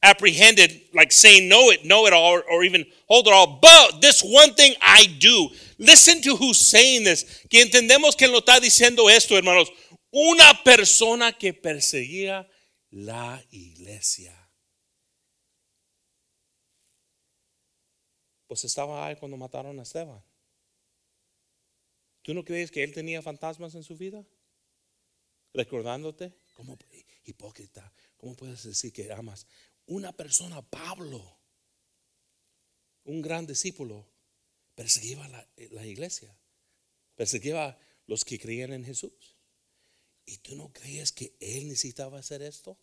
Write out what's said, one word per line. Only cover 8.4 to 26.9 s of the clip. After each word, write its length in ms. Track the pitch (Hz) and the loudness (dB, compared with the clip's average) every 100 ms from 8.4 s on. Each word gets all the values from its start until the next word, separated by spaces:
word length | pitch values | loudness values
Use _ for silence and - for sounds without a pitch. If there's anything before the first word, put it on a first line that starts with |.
está 200 | 233 254 | 2 2
diciendo 520 | 247 - 240 240 220 | 2 0 0 0 4
esto, 260 | 220 - 202 | 4 2 -4
hermanos. 320 | 185 180 165 - _ _ _ | 0 -2 -2 -8 _ _ _
Una 520 | 269 311 339 311 285 | -4 -2 4 4 4
persona 760 | - 247 196 - 226 233 233 226 | 2 2 2 -2 -2 -4 -6 -6
que 160 | 196 | -12
perseguía 960 | 170 170 147 - 143 127 180 190 190 190 _ _ _ _ | -10 -12 -10 -8 -8 -12 -14 -12 -14 -16 _ _ _ _
la 540 | 98 104 117 120 127 123 | -20 -18 -16 -16 -20 _
iglesia. 840 | 104 87 82 90 104 - - 90 87 87 _ _ _ _ _ _ _ _ _ _ _ _ _ _ _ _ _ _ _ _ _ _ _ _ _ _ _ _ _ _ _ _ _ _ _ _ _ _ _ _ | -20 -20 _ -20 -14 -12 -12 -16 _ _ _ _ _ _ _ _ _ _ _ _ _ _ _ _ _ _ _ _ _ _ _ _ _ _ _ _ _ _ _ _ _ _ _ _ _ _ _ _ _ _
Pues 160 | 123 123 | -18 -14
estaba 400 | - 143 147 151 | -14 -14 -16 -18
ahí 100 | 147 | -20
cuando 200 | 143 135 | -20 -20
mataron 420 | 127 131 135 143 | -20 -20 -20 -20
a 40 | |
Esteban. 400 | 123 160 165 110 _ _ _ _ _ _ _ _ _ _ _ _ _ _ _ _ _ _ _ _ | -20 -20 -20 -20 _ _ _ _ _ _ _ _ _ _ _ _ _ _ _ _ _ _ _ _
¿Tú 100 | - | -20
no 100 | 160 | -18
crees 280 | 170 170 170 | -16 -16 -16
que 120 | - | -14
él 80 | 147 | -16
tenía 300 | 156 160 165 | -16 -18 -18
fantasmas 540 | 156 147 160 160 170 165 | -20 -20 -20 -20 -20 -20
en 80 | |
su 120 | 151 160 | -20 -20
vida? 300 | 185 208 202 _ _ _ _ _ _ _ _ _ _ _ _ 131 | -20 -20 _ _ _ _ _ _ _ _ _ _ _ _ _ -18
Recordándote, 800 | 117 127 113 127 156 156 180 180 _ _ | -16 -16 -18 -18 -20 -20 -20 _ _ _
¿cómo, 220 | 127 131 _ | -20 -20 _